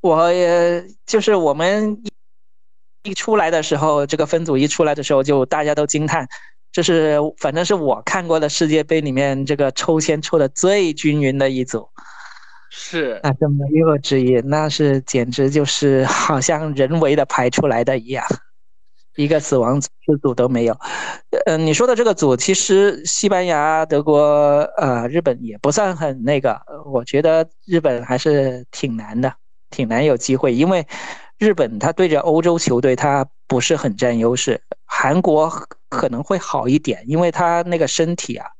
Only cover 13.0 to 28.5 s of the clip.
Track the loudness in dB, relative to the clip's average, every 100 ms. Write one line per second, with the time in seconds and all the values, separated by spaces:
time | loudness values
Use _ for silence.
13 | -4 -2 -4 0 0 0 0 2 4 2
14 | 0 2 4 2 2 -2 -2 0 2 0
15 | 0 -2 -2 0 0 2 0 0 2 2
16 | 2 0 0 0 0 -2 -4 -2 0 2
17 | 2 2 0 0 0 0 0 0 0 -2
18 | -4 -8 -4 -6 -8 -20 -20 -20 -20 -20
19 | -18 -4 0 0 0 0 2 0 -4 -8
20 | -2 0 0 0 0 2 0 -2 -8 -10
21 | -10 -12 -8 -4 0 0 0 2 2 4
22 | 2 2 2 2 0 0 2 4 4 0
23 | -6 -2 0 0 0 0 2 0 0 0
24 | 2 4 4 4 4 4 0 0 0 0
25 | -2 -2 -2 -4 -8 -4 -2 0 -2 -2
26 | -6 -4 -2 0 0 -4 -10 -18 -6 -6
27 | -2 2 4 2 0 -6 -2 0 0 -2
28 | -2 -2 2 2 0